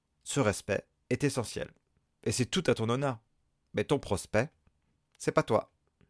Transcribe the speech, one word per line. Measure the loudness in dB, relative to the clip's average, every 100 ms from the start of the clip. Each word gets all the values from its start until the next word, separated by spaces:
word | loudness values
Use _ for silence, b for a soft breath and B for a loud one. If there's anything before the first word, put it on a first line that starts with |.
| _ _
ce | -4 0
respect | 2 0 -2 -4 -4 _ _
est | 0
essentiel. | 0 -2 -4 -6 -10 -12 _ _ _ _
Et | -4
c'est | -2 0
tout | 0 2
à |
ton | 0 0
honneur. | 0 -2 -4 _ _ _ _ _ -4
Mais |
ton | 0 -2
prospect, | 0 -4 0 0 0 -6 _ _ _ _ _ _
c'est | 0
pas | 0
toi. | 2 0 0 _ _ _ _